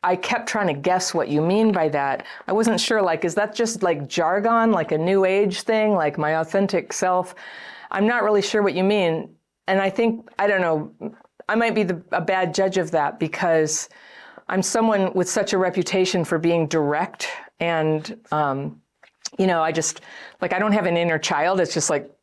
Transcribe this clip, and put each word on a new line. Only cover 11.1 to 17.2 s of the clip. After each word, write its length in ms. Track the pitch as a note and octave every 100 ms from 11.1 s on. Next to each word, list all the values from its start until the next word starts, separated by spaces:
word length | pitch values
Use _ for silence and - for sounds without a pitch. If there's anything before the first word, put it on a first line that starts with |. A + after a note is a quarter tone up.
| - _ _ -
I 40 |
might 200 | G#3+ A#3
be 80 | A3
the, 200 | F#3 E3+ -
a 100 | -
bad 320 | E3 F#3+ F3+
judge 240 | F#3+ F#3+ F#3
of 140 | D#3+
that 280 | E3 C#3+ -
because 720 | D#3 - F3+ D#3+ D#3 - - - - - - - -
I'm 140 | F#3
someone 500 | F#3 A#3 A3+ G3+ F#3
with 140 | F#3 F3+
such 240 | G#3+ G3+
a 60 | G3
reputation 640 | F#3 F#3 F3 F#3+ F#3 F#3
for 140 | E3 E3
being 280 | E3+ E3+ D3+
direct 640 | E3 C#3+ D3 F3+ -